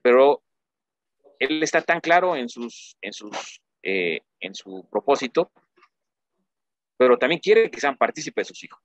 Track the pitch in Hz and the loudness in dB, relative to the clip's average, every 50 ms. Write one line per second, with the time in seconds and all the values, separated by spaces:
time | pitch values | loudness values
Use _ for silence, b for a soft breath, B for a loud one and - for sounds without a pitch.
0 | _ 123 120 131 135 143 143 - _ _ _ _ _ _ _ _ _ _ _ _ | _ 6 6 6 6 6 4 0 _ _ _ _ _ _ _ _ _ _ _ _
1 | _ _ _ _ _ _ _ _ 123 - 156 156 156 147 - 165 - - 170 170 | _ _ _ _ _ _ _ _ -4 -4 -2 -4 -4 0 -2 -2 0 0 -4 -4
2 | - 165 170 180 185 180 175 139 123 120 - 120 120 117 - - - - _ _ | 0 2 2 2 2 2 -2 -4 -6 -8 -10 -12 -12 -14 -14 -18 -20 -20 _ _
3 | - 98 - - 107 104 101 - - - - _ _ _ _ _ - - 95 95 | -16 -14 -14 -14 -16 -14 -12 -12 -14 -14 -20 _ _ _ _ _ -8 -6 -4 -2
4 | 90 85 80 - _ _ _ _ - 92 98 - - 98 95 95 90 _ - 107 | -2 -4 -4 -6 _ _ _ _ -16 -14 -14 -16 -18 -16 -18 -18 -18 _ -6 -4
5 | _ - 139 131 135 120 _ 160 180 _ _ _ _ _ _ _ _ _ _ _ | _ 0 0 0 0 -2 _ -2 -2 _ _ _ _ _ _ _ _ _ _ _
6 | _ _ _ _ _ _ _ _ _ _ _ _ _ _ _ _ _ _ _ _ | _ _ _ _ _ _ _ _ _ _ _ _ _ _ _ _ _ _ _ _
7 | - - 123 120 127 131 170 160 - 185 214 226 226 - - - - 143 131 _ | 2 2 4 2 2 -2 -2 -2 0 2 4 4 2 0 -4 -4 -4 -4 0 _
8 | 120 110 - - 147 147 _ - 98 - - - - - - _ | -2 -2 -2 -8 -14 -8 _ -6 -6 -6 -10 -20 -20 -20 -20 _